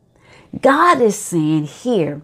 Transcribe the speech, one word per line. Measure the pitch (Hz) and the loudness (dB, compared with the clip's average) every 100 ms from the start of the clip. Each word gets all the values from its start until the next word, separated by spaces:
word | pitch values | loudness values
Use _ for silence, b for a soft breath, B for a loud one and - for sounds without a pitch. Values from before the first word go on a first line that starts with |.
| _ _ b b b - | _ _ b b b -2
God | 262 285 349 302 | 2 4 2 2
is | 226 - | 2 0
saying | - 170 151 156 151 | -4 -2 0 0 -2
here | - 247 226 143 143 | -6 -2 -2 -2 -6